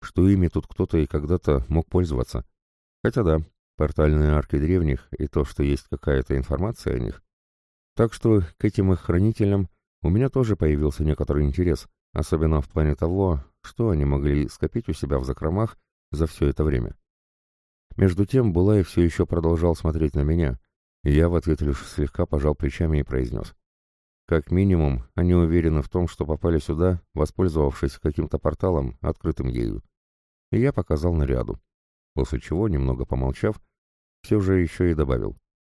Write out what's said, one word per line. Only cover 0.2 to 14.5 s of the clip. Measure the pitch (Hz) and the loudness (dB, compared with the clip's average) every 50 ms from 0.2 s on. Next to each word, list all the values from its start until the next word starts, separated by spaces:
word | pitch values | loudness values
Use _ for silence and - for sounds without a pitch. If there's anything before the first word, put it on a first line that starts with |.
| 90 98 | 4 4
ими | 101 95 90 87 | 6 4 2 2
тут | - 82 - - | 0 -2 -6 -6
кто-то | - - 95 - - 82 | -4 -6 -4 -2 0 0
и | 73 | 0
когда-то | - - 73 73 73 90 87 - - 73 67 65 - | 0 -2 -4 -2 -2 -2 -2 0 0 0 0 0 0
мог | 76 82 80 - | -2 -2 -2 0
пользоваться. | - 92 92 78 73 62 62 - - 62 - _ _ _ _ _ _ _ _ _ _ _ | 0 0 0 0 -2 -4 -4 -4 -6 -10 -10 _ _ _ _ _ _ _ _ _ _ _
Хотя | - 120 - 135 107 | -4 -2 0 0 2
да, | 82 78 78 78 - _ _ _ _ _ - | 2 2 0 0 -6 _ _ _ _ _ -2
портальные | 78 73 - - 78 76 76 76 76 73 | -2 -2 2 2 2 4 4 4 4 4
арки | 76 76 - - - 71 | 2 2 0 0 -2 -2
древних | 73 82 92 90 85 73 65 - - - - - | 0 2 2 2 2 0 -2 -4 -6 -10 -8 -6
и | 73 69 | -6 -2
то, | - 78 71 | 0 -2 -2
что | - - - 73 | -2 -2 -2 0
есть | 69 71 67 - - | 0 0 -2 -4 -8
какая-то | - - - 78 71 65 64 - 69 | -10 -6 -2 0 0 0 0 0 -2
информация | 67 64 - 71 67 90 110 120 - - - 65 | -2 -2 -2 -4 -4 -2 -4 -6 -6 -6 -4 -4
о | 62 | -4
них. | 57 53 - - _ _ _ _ _ _ _ _ _ _ _ _ _ _ - | -4 -6 -8 -10 _ _ _ _ _ _ _ _ _ _ _ _ _ _ -2
Так | - 117 113 - | 0 0 0 0
что | - - 117 110 101 90 - - - | 0 2 4 4 4 2 0 -4 -2
к | - | -2
этим | 107 - - 95 95 | -2 0 2 2 2
их | 92 87 | 2 0
хранителям | - - 85 90 98 110 113 - 107 101 101 98 95 - _ _ _ _ _ _ | 0 0 2 2 2 2 0 0 0 0 0 0 -2 -4 _ _ _ _ _ _
у | - 82 | -2 0
меня | 92 110 131 131 | 2 2 0 0
тоже | - 135 127 110 101 - | 0 0 0 0 0 0
появился | 82 78 76 73 76 73 - - 78 | 2 2 2 2 0 -2 -2 -2 0
некоторый | 78 73 - 71 - 71 73 73 | 0 0 0 0 -2 0 0 0
интерес, | 71 67 87 90 87 76 - - - _ _ _ _ | 0 0 0 2 0 0 -2 -4 -12 _ _ _ _
особенно | - - 76 - - 76 80 78 80 76 | -6 -6 -4 -2 0 0 2 2 2 2
в | 69 - | -2 -2
плане | - 80 78 76 71 | -2 0 0 0 0
того, | - 87 82 90 98 98 92 82 71 69 - _ _ | 0 -2 -2 0 0 0 0 0 -2 -4 -8 _ _
что | - - - - 117 110 | -20 -14 -6 -4 -2 0
они | 87 76 71 | 0 0 0
могли | 71 69 69 71 73 71 73 73 | 0 0 0 0 0 0 0 -2
скопить | - | -4